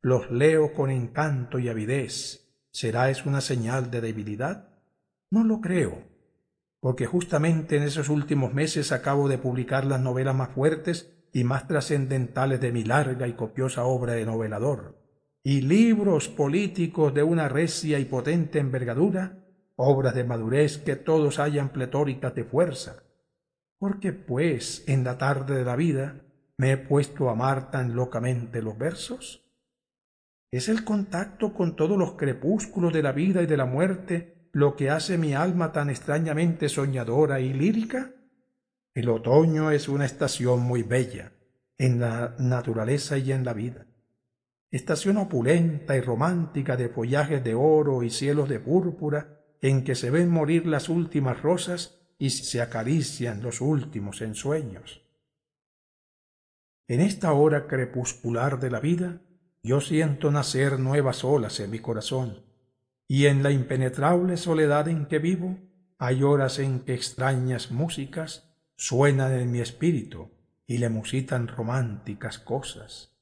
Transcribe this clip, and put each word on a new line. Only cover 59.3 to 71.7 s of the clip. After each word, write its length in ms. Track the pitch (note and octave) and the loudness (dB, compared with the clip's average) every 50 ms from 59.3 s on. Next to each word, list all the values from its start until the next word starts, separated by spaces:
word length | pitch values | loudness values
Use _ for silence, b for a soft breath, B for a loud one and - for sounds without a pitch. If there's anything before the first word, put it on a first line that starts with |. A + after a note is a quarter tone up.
| _ _ _ _ _ _ - | _ _ _ _ _ _ -2
yo 160 | A2+ B2+ C#3+ | 0 0 0
siento 520 | C#3+ - D#3 D#3 D#3+ D3+ C#3 - - D3 | 2 0 0 2 2 2 0 0 0 2
nacer 480 | C#3+ D3 C3+ - - C3 C3+ C#3 C3+ C3 | 2 2 0 0 0 0 2 2 2 0
nuevas 440 | C3 C3 C#3 D3 C3+ C3 B2+ - - | 0 2 2 2 2 2 0 0 0
olas 380 | B2+ D3 C#3 A2 G2 - - | 2 2 2 2 -2 -6 -6
en 100 | G#2+ G2 | -6 -6
mi 80 | A2+ A2 | -6 -6
corazón, 640 | - A#2 A#2 G#2+ - - C3+ C3 C3 A2+ G2 - - _ _ _ _ _ _ _ _ _ _ _ _ | -6 -4 -6 -4 -4 -4 -2 -2 -2 -4 -8 -12 -18 _ _ _ _ _ _ _ _ _ _ _ _
y 200 | _ C3 C3+ C#3+ | _ 2 6 6
en 160 | C#3+ C#3 C#3 C#3 | 6 6 4 4
la 80 | C#3+ | 2
impenetrable 840 | C#3+ C3+ B2+ - C3+ C3 C3 B2+ B2+ - C#3 D#3 F3 F3 F3+ F#3 F3 | 2 2 0 0 0 0 0 0 0 2 2 4 4 4 2 2 -2
soledad 540 | E3+ - F3 D#3+ D#3 D#3 D3 C#3+ D3 D3+ E3 | -2 0 0 2 4 4 4 4 2 2 0
en 160 | E3 D#3 C#3+ | 0 -2 -2
que 140 | - D3+ D3+ | -2 -2 0
vivo, 400 | D3+ E3+ F#3+ E3 F3 F#3 F#3 - - _ _ _ _ _ _ | 2 2 0 0 -2 -6 -6 -8 -12 _ _ _ _ _ _
hay 260 | _ B2+ B2 C3 C3 C#3 | _ -2 0 2 2 4
horas 360 | C#3+ C#3+ C#3 C3+ B2+ B2+ C#3+ | 4 4 4 2 0 0 -2
en 220 | C#3 C#3 C3 B2 | -2 -2 -2 -2
que 120 | C3 - B2+ | -2 -4 -4
extrañas 800 | B2 - - - - C3 C3+ C3+ B2+ B2+ B2+ B2+ A#2 - - | -4 -4 -8 -6 -2 0 0 0 0 0 -2 -2 -4 -4 -4
músicas 840 | B2 B2 D#3 E3 - - C#3 C3+ - E3 D#3+ D3+ - - _ _ _ _ _ _ _ | -4 -2 -2 -2 -4 -8 -10 -8 -8 -8 -8 -8 -12 -16 _ _ _ _ _ _ _
suenan 560 | - - - - B2+ C#3 C#3+ C#3 C3+ C3+ C3 | -10 -6 0 2 4 6 6 4 4 2 2
en 180 | C3 B2 B2 B2 | 0 0 0 0
mi 100 | A#2+ A#2+ | -2 -2
espíritu 720 | A#2 A#2 - - D#3 F3 E3 B2+ - - - E2 D#2+ - _ _ _ _ _ _ _ | -2 -4 -6 0 0 2 2 0 -4 -6 -12 -16 -16 -16 _ _ _ _ _ _ _
y 140 | - A#2+ A#2 | -4 -2 0
le 100 | A#2+ A#2 | 0 0
musitan 580 | A2+ A2 A2 - - C3+ C3 - C3+ B2 A#2 | -2 -4 -4 -2 -4 -4 -2 -2 -2 -2 -2
románticas 880 | A2+ - - A#2 A2+ | -4 -6 -6 -4 -2